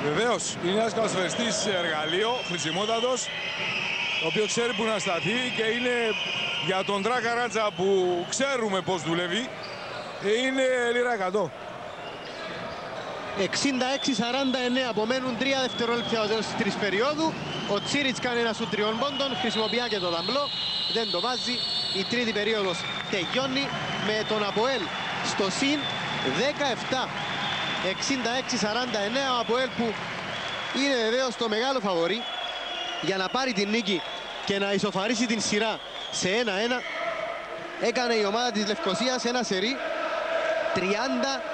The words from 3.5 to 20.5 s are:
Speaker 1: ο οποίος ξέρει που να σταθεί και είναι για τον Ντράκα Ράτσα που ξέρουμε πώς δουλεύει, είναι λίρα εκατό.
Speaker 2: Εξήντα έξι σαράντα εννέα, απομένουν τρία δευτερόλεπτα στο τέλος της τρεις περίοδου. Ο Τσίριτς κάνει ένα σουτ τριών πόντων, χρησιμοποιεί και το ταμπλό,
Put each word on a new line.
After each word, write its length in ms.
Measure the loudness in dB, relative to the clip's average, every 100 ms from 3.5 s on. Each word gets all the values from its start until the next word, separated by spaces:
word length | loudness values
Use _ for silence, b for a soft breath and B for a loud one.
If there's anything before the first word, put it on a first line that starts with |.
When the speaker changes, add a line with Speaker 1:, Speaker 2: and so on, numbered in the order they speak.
| -4 -4 -2 -2 -2 -2 -2
Speaker 1:
ο 40 | 0
οποίος 200 | 0 0
ξέρει 260 | 2 0
που 120 | 0
να 140 | 0 0
σταθεί 400 | 0 0 0 0 0 0
και 60 |
είναι 320 | 0 0 0 2 0 0 -2 -2 -2 -2 0
για 180 | 0
τον 180 | 2 0
Ντράκα 320 | 2 2 2
Ράτσα 340 | 0 0 0 0 2
που 100 | 4 4 4 0 -2
ξέρουμε 520 | 0 0 2 0 0
πώς 220 | 0 -2
δουλεύει, 460 | 0 0 2 0 -2 -8 -10 -10 -10 -10 -10 -4 0 2
είναι 220 | 2 2 4 4 2
λίρα 200 | 2 2
εκατό. 380 | 2 2 2 0 -4 -10 -10 -10 -10 -10 -10 -12 -10 -8 -8 -8 -8 -8 -8 -8 -8 -6 -2
Speaker 2:
Εξήντα 460 | 0 2 0 2 2
έξι 280 | 2 0
σαράντα 440 | 0 2 2 2 2
εννέα, 300 | 2 2 2
απομένουν 480 | 0 2 0 0 0
τρία 220 | 2 2
δευτερόλεπτα 560 | 0 0 0 0 0 0
στο 120 | 2
τέλος 180 | 0 0
της 100 | 0
τρεις 180 | -2
περίοδου. 580 | 0 0 2 2 2 0 0 -6 -4 0
Ο 60 | -2
Τσίριτς 400 | 0 2 2 0
κάνει 200 | 0 2
ένα 120 | 2
σουτ 180 | 0 -2
τριών 280 | 2 2 2
πόντων, 380 | 0 0 -2 0
χρησιμοποιεί 420 | 0 2 2 0 0
και 100 | 0
το 100 | 0
ταμπλό, 360 | 0 0 0 0